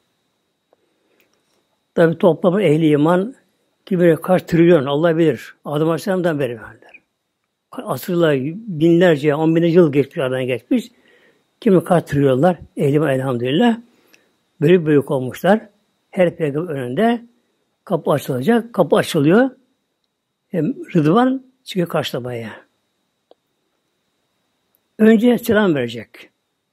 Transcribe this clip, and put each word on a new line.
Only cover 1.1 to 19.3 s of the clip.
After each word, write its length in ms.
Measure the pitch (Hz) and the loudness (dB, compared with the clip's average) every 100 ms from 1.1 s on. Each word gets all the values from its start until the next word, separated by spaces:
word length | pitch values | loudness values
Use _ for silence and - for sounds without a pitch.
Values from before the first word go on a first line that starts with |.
| _ _ _ _ _ _ _ _ - | _ _ _ _ _ _ _ _ 0
Tabii 220 | 165 160 | 0 2
toplamı 460 | 175 151 190 190 | 0 2 0 0
ehli 260 | 175 156 160 | 0 2 2
iman, 460 | 147 156 180 214 - _ _ _ _ - | 2 2 2 -2 -10 _ _ _ _ -6
kim 140 | 180 | 2
bilir 160 | 175 156 | 2 2
kaç 280 | - 185 | 0 -2
trilyon, 420 | - 170 170 165 135 | 0 2 4 4 2
Allah 320 | 143 170 160 | -2 0 2
bilir. 380 | 160 117 - _ 185 | 0 0 -10 _ -8
Adem 220 | 147 160 | -4 -2
Aleyhisselam'dan 520 | 160 208 185 175 147 | -4 -4 -4 -2 -4
beri 220 | 123 113 | -6 -8
verdiler. 380 | 104 113 _ - _ _ _ _ _ _ _ | -16 -20 _ -20 _ _ _ _ _ _ _
Asırlar, 640 | - 208 131 - 175 165 135 135 185 | -16 -10 -10 -4 0 0 0 -4 -10
binlerce, 800 | 233 151 165 170 180 147 147 143 | -10 -2 2 4 4 2 0 0
on 200 | 160 165 | 0 0
binlerce 200 | 170 170 | 2 4
yıl 160 | 160 | 4
geçmiş, 260 | 139 135 170 | 2 -2 -4
aradan 280 | 131 131 127 | -4 -4 -4
geçmiş. 460 | 120 - 254 - _ _ _ _ _ _ _ | -6 -2 -4 -4 _ _ _ _ _ _ _
Kim 120 | 214 | 2
bilir 120 | 180 - | 2 2
kaç 240 | 170 - | 0 0
trilyonlar, 480 | 143 139 127 175 175 - - | 0 0 2 0 0 -10 -4
ehli 180 | 147 147 | 0 0
iman 140 | 151 | 0
elhamdülillah. 680 | 131 135 120 127 156 240 233 - _ _ _ _ _ _ - | -2 -4 -4 -4 0 0 -2 -8 _ _ _ _ _ _ -4
Bölük 240 | 151 185 156 | 2 2 4
bölük 260 | 147 - | 0 0
olmuşlar. 580 | 139 127 - 175 220 226 _ _ _ _ | -6 -6 -4 0 0 -2 _ _ _ _
Her 240 | 196 175 170 | -2 -2 0
peygamber 380 | 151 143 180 | -6 -4 -6
önünde 520 | 139 123 139 226 240 - _ _ _ _ _ | -8 -6 -2 -2 -2 -8 _ _ _ _ _
kapı 280 | - 165 - | -6 -6 -2
açılacak, 600 | 143 - 127 143 233 233 | -4 -2 -4 0 0 -2
kapı 220 | - 160 208 | -2 0 2
açılıyor. 540 | - 165 143 | 0 0 2